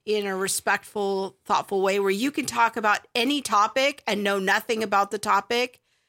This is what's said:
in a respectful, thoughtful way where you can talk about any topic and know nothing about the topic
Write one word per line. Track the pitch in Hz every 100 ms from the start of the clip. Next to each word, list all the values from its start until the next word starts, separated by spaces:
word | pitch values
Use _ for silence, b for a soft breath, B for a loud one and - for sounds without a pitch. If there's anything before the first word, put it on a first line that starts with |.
in | - 214 202
a | 190
respectful, | 190 - 214 202 - 208 196 190 190 - -
thoughtful | 190 - 196
way | 190 202
where | 196
you | 196 269
can | 302
talk | 254 240 226 233
about | 208 202 -
any | 240 240 294
topic | - 208 220 262 277 285 -
and | 208
know | 202 202
nothing | 190 208 220 226
about | 214 202 202
the | 208
topic | 214 196 - 240 254 - _ _